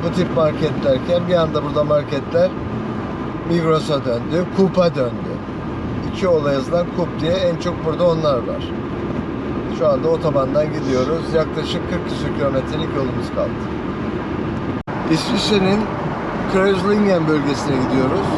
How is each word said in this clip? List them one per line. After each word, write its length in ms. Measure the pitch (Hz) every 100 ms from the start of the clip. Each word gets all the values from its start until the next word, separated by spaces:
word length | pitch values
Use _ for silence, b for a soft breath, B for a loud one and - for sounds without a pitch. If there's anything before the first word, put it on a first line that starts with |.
bu 120 | 165 185
tip 200 | 127 165
marketlerken 920 | 156 - 156 127 143 131 120 175 -
bir 60 |
anda 300 | 175 160 151
burada 200 | 143 143
marketler 680 | 151 147 135 143 - 165 185 - - - - - - - - - -
Migros'a 560 | 170 160 156 143 143 127
döndü, 400 | 117 131 156 180 -
Coop'a 380 | 190 180 170 143
döndü. 360 | 123 110 - - - - - - - - -
İki 140 | - 185
ola 240 | 160 143
yazılan 340 | 139 131 170 170 -
Coop 120 | 165 123
diye 100 | 156
en 240 | 180 180 165
çok 300 | 180 160 160
burada 220 | 147 175
onlar 260 | 160 156
var. 380 | 127 110 - - - - - - - - - - - - -
Şu 80 | 622
anda 200 | 135 160
otobandan 580 | 160 160 139 131 143 151
gidiyoruz. 680 | 151 135 131 127 165 143 160
Yaklaşık 540 | 156 160 151 170 -
kırk 200 | 180 -
küsur 260 | - - -
kilometrelik 580 | 143 135 127 156 160 143
yolumuz 340 | 127 120 120 -
kaldı. 140 | 117 - - - - - - - - - - - - - - - -
İsviçre'nin 680 | 160 - 220 - 208 190 208 214 - - - - - -
Kreuzlingen 760 | 190 196 190 190 208 208 180 156
bölgesine 480 | 151 143 135 147 135
gidiyoruz. 520 | 127 131 131 180 202